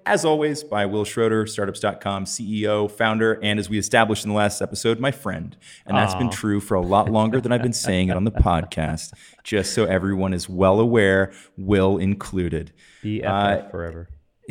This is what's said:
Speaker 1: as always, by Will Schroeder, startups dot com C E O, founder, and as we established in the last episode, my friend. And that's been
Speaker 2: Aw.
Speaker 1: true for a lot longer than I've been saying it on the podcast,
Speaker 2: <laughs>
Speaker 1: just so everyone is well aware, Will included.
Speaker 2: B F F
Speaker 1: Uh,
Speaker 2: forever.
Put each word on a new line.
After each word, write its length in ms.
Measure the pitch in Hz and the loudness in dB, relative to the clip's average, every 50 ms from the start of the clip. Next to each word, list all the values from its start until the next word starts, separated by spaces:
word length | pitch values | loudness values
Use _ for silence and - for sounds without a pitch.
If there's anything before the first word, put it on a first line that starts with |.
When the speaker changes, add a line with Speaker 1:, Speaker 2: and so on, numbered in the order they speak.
| - | -2
Speaker 1:
as 180 | - 208 175 156 | 0 0 2 2
always, 400 | 160 156 151 151 151 147 143 - | 2 2 2 2 0 -2 -4 -6
by 220 | - 104 104 101 | -6 -2 -2 -2
Will 180 | 95 101 107 104 | 0 -2 -2 -4
Schroeder, 420 | - - 117 113 110 110 110 107 | -2 -2 0 2 2 2 2 0
startups 320 | 107 - - 101 98 92 - | -2 -4 -4 -4 -4 -4 -2
dot 220 | - 104 98 - | -2 -4 -4 -4
com 240 | - 101 98 98 95 | -4 -6 -4 -4 -6
C 380 | - - - 117 101 107 107 104 | -8 -8 -8 -8 -6 -4 -2 0
E 40 | |
O, 220 | 104 104 104 104 104 | 0 0 0 0 -2
founder, 500 | - - 113 110 110 110 113 110 110 - 104 | -2 0 0 0 2 2 2 0 0 0 0
and 160 | 104 104 107 | -2 0 0
as 100 | 101 - | -2 -2
we 100 | 107 104 | -2 -4
established 460 | 95 - - 120 113 107 107 - - | -2 2 4 4 4 4 2 -2 -2
in 60 | 104 | -2
the 40 | 104 | 0
last 280 | 104 104 104 - - - | 2 2 0 0 -2 -8
episode, 360 | - 104 - - 113 113 113 | -8 -6 -2 0 0 0 0
my 120 | 123 139 | 0 -4
friend. 440 | 131 - - 104 92 87 87 92 - _ _ - - - - | -4 -4 -8 -8 -8 -8 -10 -12 -14 _ _ -20 -20 -16 -8
And 100 | - - | -2 0
that's 200 | 131 110 98 92 | 0 0 0 0
been 140 | 92 - - | 0 -2 -2
Speaker 2:
Aw. 40 | 95 | -2
Speaker 1:
true 280 | - - 107 101 101 | -2 -2 0 0 0
for 140 | 101 - 110 | 0 0 0
a 60 | 92 | 0
lot 300 | 90 90 98 101 107 - | 2 4 4 4 4 4
longer 280 | 110 110 110 110 117 131 | 2 2 2 2 2 0
than 140 | 120 117 123 | 0 0 0
I've 80 | 120 | 0
been 140 | 123 123 113 | 0 -2 -4
saying 340 | - - 101 92 92 92 92 | -4 -2 -2 0 2 2 2
it 80 | 87 | 0
on 80 | 90 101 | 0 0
the 60 | 113 | 0
podcast, 840 | - - - 92 87 80 80 - - 82 80 78 78 80 - - - - - - | 2 4 4 4 4 0 0 -4 -4 -4 -4 -4 -4 -6 -8 -12 -18 -20 -20 -20
Speaker 2:
<laughs> 160 | - _ - | -20 _ -8
Speaker 1:
just 300 | - 110 101 95 - - | -4 -2 -2 -2 0 0
so 100 | 120 107 | 0 0
everyone 480 | 85 95 92 92 98 98 92 95 95 92 | 2 0 0 0 0 -2 0 0 -2 -2
is 160 | 87 - - | -4 -6 -6
well 320 | 92 90 95 95 95 107 | -2 2 4 4 6 4
aware, 540 | 113 120 120 113 101 95 95 95 95 92 - - - _ _ - | 4 4 4 4 4 6 4 4 2 0 -4 -12 -20 _ _ -6
Will 400 | 95 95 104 95 95 95 101 92 | -2 2 4 4 4 4 2 2
included. 720 | 95 95 101 98 - - - 95 87 85 82 76 71 76 - _ _ - - _ - | 0 0 -2 -2 -4 -6 -4 -4 -2 -2 -4 -4 -6 -8 -14 _ _ -20 -18 _ -8
Speaker 2:
B 200 | 107 107 104 - | -6 -6 -4 -2
F 40 | |
F 400 | 101 98 101 101 101 101 - - | -2 0 2 2 2 2 0 -2
Speaker 1:
Uh, 20 | - | -6
Speaker 2:
forever. 400 | - 87 85 85 80 82 85 - - - _ _ _ _ _ - | -10 -10 -8 -10 -10 -12 -16 -18 -20 -20 _ _ _ _ _ -10